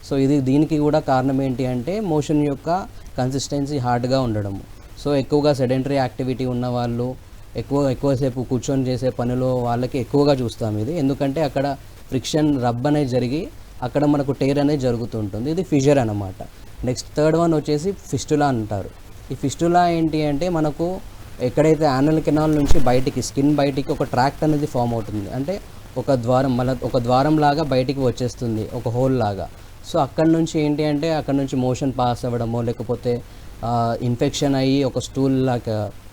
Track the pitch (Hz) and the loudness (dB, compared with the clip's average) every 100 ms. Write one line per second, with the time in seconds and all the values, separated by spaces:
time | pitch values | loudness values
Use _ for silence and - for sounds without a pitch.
0 | - 139 135 147 131 139 156 151 147 151 | -2 2 4 4 4 2 2 2 2 2
1 | 147 131 131 135 135 123 127 123 120 202 | 2 2 2 0 0 -2 -2 -2 -4 -4
2 | 202 151 143 151 147 139 156 180 - - | 0 0 2 2 2 -2 -2 -4 -4 -14
3 | - - 127 135 - 143 139 147 120 123 | -10 -4 -2 -2 -4 -4 -2 -2 0 0
4 | 123 135 123 107 101 98 - - - - | 2 0 0 -2 -4 -8 -12 -18 -18 -8
5 | 143 143 131 147 147 135 123 131 135 139 | 0 0 2 2 2 2 2 2 0 0
6 | 127 - 131 120 127 123 123 120 120 117 | 0 -2 -4 -2 -2 -2 -2 -2 -2 -2
7 | 123 127 - - - 117 113 139 139 123 | -4 -6 -16 -18 -12 -10 -2 0 0 0
8 | 143 127 135 123 120 127 135 135 127 127 | 0 0 0 -2 -2 -2 0 0 0 0
9 | 127 - 120 127 127 127 120 120 123 139 | -2 -2 -2 0 0 0 0 -2 -2 -4
10 | 110 143 143 135 120 - 113 104 110 170 | 0 2 4 2 0 -4 -4 -2 -2 0
11 | 135 139 143 143 147 139 139 139 - - | 0 0 -2 0 -2 0 -2 -4 -12 -20
12 | - 131 - 160 151 139 120 120 143 147 | -6 -6 -2 2 2 2 0 0 0 2
13 | 135 127 123 147 226 - - - 123 143 | 2 0 0 -4 -6 -14 -16 -8 -4 2
14 | 147 151 139 131 135 143 143 147 127 117 | 2 2 0 0 0 2 2 2 0 -2
15 | 117 113 104 104 131 165 180 147 139 139 | -4 -4 -4 -4 -4 -4 0 2 4 4
16 | 113 101 95 95 - - - - 120 131 | 2 -2 -4 -8 -14 -14 -18 -6 -4 -4
17 | - - 156 160 170 156 147 147 180 190 | -6 0 2 4 4 2 0 -2 -2 -8
18 | - 135 - 151 147 123 101 101 - - | -6 -6 0 2 2 0 -2 -6 -6 -14
19 | - - - 131 139 - 170 175 175 170 | -18 -18 -12 -4 -4 0 2 4 4 2
20 | 160 151 151 139 180 165 151 143 170 190 | 0 0 0 0 0 0 0 -2 -4 -4
21 | - - - - 123 - 156 151 151 131 | -10 -16 -16 -4 -2 2 4 4 2 4
22 | 143 160 156 151 156 151 139 - 127 127 | 2 2 2 2 2 2 8 10 10 6
23 | 135 131 - - 143 147 143 139 143 143 | 2 -2 -4 0 2 4 2 0 -2 -2
24 | 131 123 135 - 156 147 143 123 120 117 | 0 2 0 2 0 0 0 0 0 -2
25 | 107 107 101 127 139 196 - - - 127 | -4 -6 -6 -6 -4 -6 -8 -18 -10 -6
26 | 127 135 117 127 135 123 127 127 117 127 | 0 0 2 2 2 2 0 -2 0 0
27 | 117 127 147 156 147 143 147 131 127 139 | 2 4 4 4 4 2 0 0 0 0
28 | 127 110 123 - 120 110 101 123 113 120 | 0 0 -4 -4 -4 -4 -4 -6 -4 0
29 | 131 131 107 98 85 - - - - 170 | 2 2 0 -2 -8 -10 -18 -18 -4 0
30 | 135 - 160 165 165 160 151 147 151 147 | 0 2 4 4 2 0 0 2 0 0
31 | 165 156 - 139 135 135 127 123 139 123 | 0 -2 0 0 0 0 0 0 -2 0
32 | 123 120 127 120 117 117 120 117 117 120 | 0 0 -2 -2 -2 -2 -2 -4 -4 -4
33 | 123 120 - - - - 113 120 117 117 | -2 -4 -6 -18 -18 -8 -2 0 0 0
34 | 123 120 143 139 143 135 135 139 131 127 | -2 0 0 0 0 2 2 2 2 -2
35 | - 135 135 131 131 123 117 107 104 - | -4 0 2 2 2 0 -2 -4 -4 -8
36 | - | -6